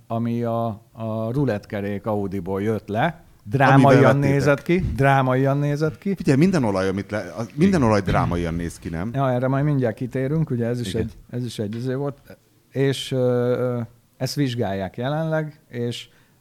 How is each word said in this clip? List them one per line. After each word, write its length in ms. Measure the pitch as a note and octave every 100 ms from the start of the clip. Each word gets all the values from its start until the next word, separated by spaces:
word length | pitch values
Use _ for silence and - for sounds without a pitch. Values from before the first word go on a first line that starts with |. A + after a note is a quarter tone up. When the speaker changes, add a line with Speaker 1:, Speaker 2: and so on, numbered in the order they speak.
| -
Speaker 1:
ami 360 | A#2 A#2 A#2
a, 220 | A#2 A#2 A#2 G#2 _
a 400 | A#2+ A2+ A2 A2
rulettkerék 720 | B2 C3+ G#2 - G#2+ G2+ G2+ A2+
Audiból 560 | G#2 G2 G2 F2+ F#2+
jött 260 | G#2 G#2+ -
le, 360 | G2+ D#3 - - _
drámaian 420 | - A2 C3+ C#3 C#3
Speaker 2:
Amivel 280 | C#3 C3+
vettétek. 180 | C#3 C#3
Speaker 1:
nézett 300 | C#3 C3+ C#3+
ki, 220 | - F3 F3+ A2+
drámaian 600 | C#3 C3+ C3 B2+ C3+ C#3+
nézett 400 | D3 C#3+ D#3 -
ki. 180 | G3+ G3
Speaker 2:
Figyelj, 220 | - C3+
minden 260 | F3+ F#3
olaj, 240 | A#2 F#2+ F#2+
amit 240 | F#2+ F#2+
le, 60 | G#2 F2+ E2+
az, 80 | A#2 C#3+
minden 120 | F#3
Speaker 3:
Igen. 160 | F#3+
Speaker 2:
olaj 180 | A#2+ G#2+
drámaian 520 | F#2 G2 E2+ F2 E2+
néz 260 | E2 E2+ -
ki, 100 | F#2
nem? 220 | E2 G2+
Speaker 1:
Ja, 180 | A#2+ C#3
erre 160 | B2 B2+
majd 160 | C3+
mindjárt 320 | D3 C#3+ B2 G#2+
kitérünk, 540 | B2+ C3 C3 D#3 D#3
ugye 160 | B2 A#2
ez 140 | B2
is 140 | A2
Speaker 3:
Igen. 80 | G#2+
Speaker 1:
egy, 120 | A2 - -
ez 160 | A#2+ B2
is 140 | -
egy 160 | G#2+ A2+
izé 180 | B2+
volt. 240 | C3 C#3+ C3+ - F#2+ _ _ _
És, 400 | B2+ C3+ C3 -
ö, 60 | C3
ö, 640 | B2 B2 B2 B2 B2 B2 A#2 _ _ -
ezt 180 | B2+ -
vizsgálják 600 | C#3 A#2+ G#2+ G2 F#2+ -
jelenleg, 600 | B2 D3+ D#3+ D#3 D3+ - _
és, 400 | A#2+ A#2+ A#2+ - _ _ _